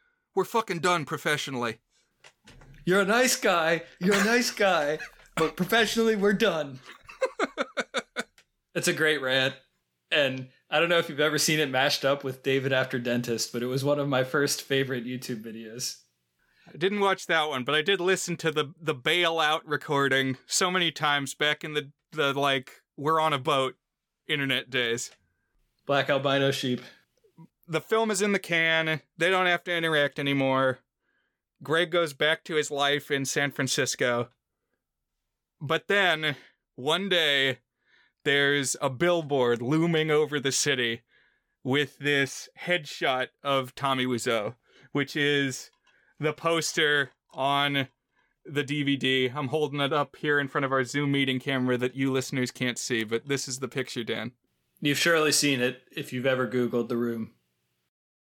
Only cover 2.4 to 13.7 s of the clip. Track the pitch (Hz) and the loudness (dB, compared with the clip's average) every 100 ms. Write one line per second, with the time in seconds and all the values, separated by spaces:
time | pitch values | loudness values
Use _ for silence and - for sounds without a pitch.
2.4 | - - - - - 190 196 233 254 - | -20 -20 -20 -8 0 2 4 4 4 2
3.4 | 220 175 160 165 - - 180 202 202 240 | 2 4 2 0 -2 -4 0 2 4 2
4.4 | 240 - 202 170 147 156 - - - - | 2 2 2 4 0 -4 -8 -18 -12 -2
5.4 | 156 - 175 233 226 226 226 214 202 208 | -2 -2 0 2 2 2 2 2 2 2
6.4 | 220 165 143 131 - - - - 523 - | 2 0 -4 -10 -18 -20 -20 -4 -4 -2
7.4 | 392 - 262 - - 269 - - - _ | -4 -4 -6 -6 -6 -6 -8 -10 -12 _
8.4 | _ _ _ 175 165 147 151 151 131 131 | _ _ _ -4 -2 2 2 2 0 0
9.4 | 131 131 _ _ _ _ - 160 139 131 | 0 -2 _ _ _ _ -2 0 2 -2
10.4 | 131 _ _ 151 170 170 165 143 151 147 | -10 _ _ 0 2 2 2 0 0 2
11.4 | - 156 143 131 143 - 135 139 139 131 | 2 2 2 2 2 2 0 0 -2 -6
12.4 | 139 135 131 131 131 131 120 120 120 113 | 0 0 2 0 0 -2 -2 -2 -2 -4
13.4 | - 120 127 | -4 -4 -4